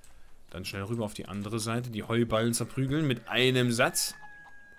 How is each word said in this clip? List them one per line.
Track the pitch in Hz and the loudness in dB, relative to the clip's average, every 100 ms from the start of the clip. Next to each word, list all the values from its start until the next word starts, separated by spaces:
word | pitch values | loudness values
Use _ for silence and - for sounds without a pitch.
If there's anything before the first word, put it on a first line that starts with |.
| - - - - - | -20 -18 -18 -18 -12
Dann | 82 95 | -10 -8
schnell | 101 | -6
rüber | 98 117 104 | -4 -4 -4
auf | |
die | - - | -6 -8
andere | 98 101 113 | -6 -4 -4
Seite. | 110 117 123 | -2 -4 -4
Die | 107 | -6
Heuballen | - 117 117 110 117 117 | 0 2 4 4 2 0
zerprügeln | 110 - 131 147 151 | -2 -2 0 2 2
mit | 120 - | 0 0
einem | 110 127 127 123 | 4 6 6 4
Satz. | 117 147 - - - - - - - - | 4 4 4 -2 -4 -16 -18 -18 -20 -20